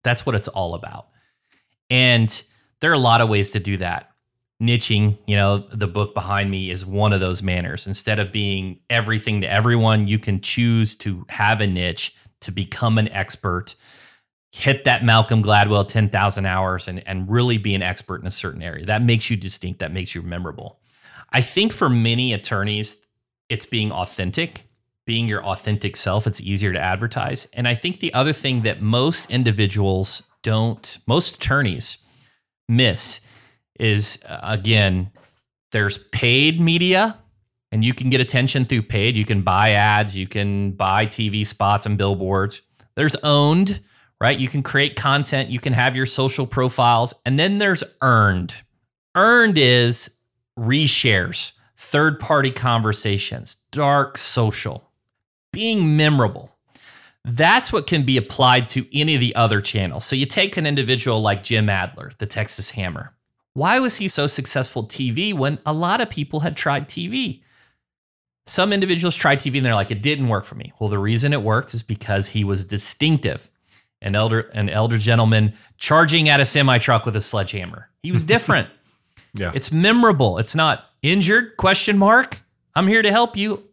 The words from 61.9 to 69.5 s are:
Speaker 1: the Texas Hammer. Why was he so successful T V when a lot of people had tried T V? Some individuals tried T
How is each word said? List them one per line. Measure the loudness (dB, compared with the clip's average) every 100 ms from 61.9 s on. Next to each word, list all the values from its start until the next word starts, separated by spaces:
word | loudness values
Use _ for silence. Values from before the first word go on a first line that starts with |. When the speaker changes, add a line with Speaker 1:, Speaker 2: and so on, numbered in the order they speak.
| -10 -20 -12
Speaker 1:
the | -8
Texas | -6 -6 -8 -8
Hammer. | -8 -8 -8 -14 _ _ _ _
Why | -4 0 0
was | 0 -2
he | -4
so | -2 -2
successful | -4 -4 -4 -4 -6
T | -8 -6 -4
V | -2 -2
when | -2 -2 -2 -4
a |
lot | -2 -2 -2
of | -2
people | -6 -6 -4
had | -4 -4
tried | -2 -2 -6
T | -10 -8
V? | -6 -6 -8 _ _ _ _ _ _ _ _ _ _ -6
Some | -2 0
individuals | 0 0 0 0
tried | 0 2 2
T | 0